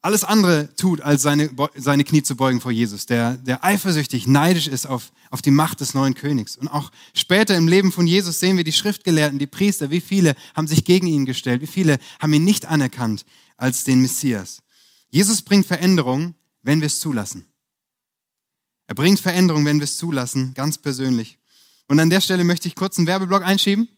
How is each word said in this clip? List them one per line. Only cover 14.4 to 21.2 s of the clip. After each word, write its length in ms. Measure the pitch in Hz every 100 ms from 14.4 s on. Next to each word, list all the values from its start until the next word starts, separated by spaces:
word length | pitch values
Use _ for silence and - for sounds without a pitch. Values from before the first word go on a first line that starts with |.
| 90 - _ _ _ _ _
Jesus 320 | - 202 220
bringt 240 | - 202 180
Veränderung, 680 | 170 185 180 127 131 170 165 _ _
wenn 180 | 127 151
wir 60 | 151
es 120 | -
zulassen. 460 | 160 123 98 95 - _ _ _ _ _ _ _ _ _ _ _ _ _ -
Er 80 |
bringt 260 | - 165 196
Veränderung, 460 | 185 180 180 151 147
wenn 140 | 147
wir 40 |
es 140 | 143 -
zulassen, 560 | 170 139 123 135 127
ganz 240 | 131 143 147
persönlich. 600 | 147 127 135 120